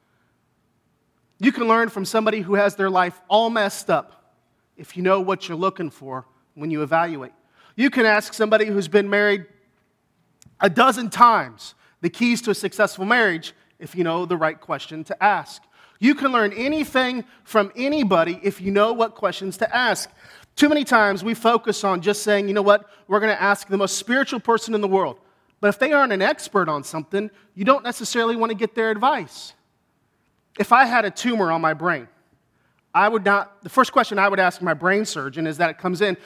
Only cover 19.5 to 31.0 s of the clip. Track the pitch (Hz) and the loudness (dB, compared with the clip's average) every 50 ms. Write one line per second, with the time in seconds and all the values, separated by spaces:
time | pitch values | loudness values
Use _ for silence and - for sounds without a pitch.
19.5 | 175 - - - - 247 254 226 190 - - - _ _ - - - - - _ | -6 -4 -4 -2 0 0 0 0 -2 -2 -6 -10 _ _ -20 -20 -20 -20 -20 _
20.5 | _ - 294 294 302 294 269 - 254 226 214 202 190 165 185 226 226 - - 226 | _ 0 2 2 2 0 0 2 4 4 4 4 2 -2 -2 -4 -4 0 2 2
21.5 | 233 226 - 226 202 - - 196 185 175 165 202 202 202 - 214 208 202 202 196 | 2 2 0 -2 -4 -2 -2 -2 -2 0 0 -2 -2 -2 0 0 0 0 0 0
22.5 | 196 208 196 202 202 214 208 - _ _ _ - 190 208 214 220 196 - 185 202 | -2 2 4 4 4 4 2 -6 _ _ _ -2 0 0 2 0 0 0 0 0
23.5 | 202 - - - 196 202 196 185 - - - 226 247 269 262 - 269 226 - - | 0 -2 -2 -4 -2 -2 -2 -2 -2 -6 -4 -2 0 0 0 -2 -4 -4 0 0
24.5 | 233 214 - 220 226 208 208 190 190 190 180 139 117 - _ _ _ _ _ _ | 0 0 0 -2 -4 -2 0 0 0 0 0 -2 -4 -10 _ _ _ _ _ _
25.5 | _ _ 208 202 202 - 262 311 302 285 269 247 202 190 214 254 311 - - - | _ _ 0 0 2 2 0 2 4 2 2 2 2 0 0 0 0 -2 -8 -2
26.5 | - 196 175 160 151 143 135 - - 160 147 - 196 202 214 208 - _ _ _ | 0 0 0 0 -2 -4 -6 -8 -10 -10 -8 -6 -4 -6 -6 -6 -10 _ _ _
27.5 | _ 185 202 254 277 269 - 247 - - 226 - - 240 226 226 240 226 226 226 | _ -4 0 0 0 0 -2 -6 -10 -8 -10 -6 -2 -2 -2 0 0 -2 -2 -4
28.5 | 226 190 226 214 - 233 226 220 214 208 240 269 302 233 165 - - - - - | -2 -4 -6 -4 -2 -2 -2 -2 -2 0 0 0 0 0 -4 -10 -14 -18 -20 -20
29.5 | - _ _ _ _ _ _ _ _ _ _ _ _ _ _ _ _ _ _ _ | -20 _ _ _ _ _ _ _ _ _ _ _ _ _ _ _ _ _ _ _
30.5 | _ - 202 - 240 247 269 233 247 233 | _ -6 0 2 4 4 4 4 2 0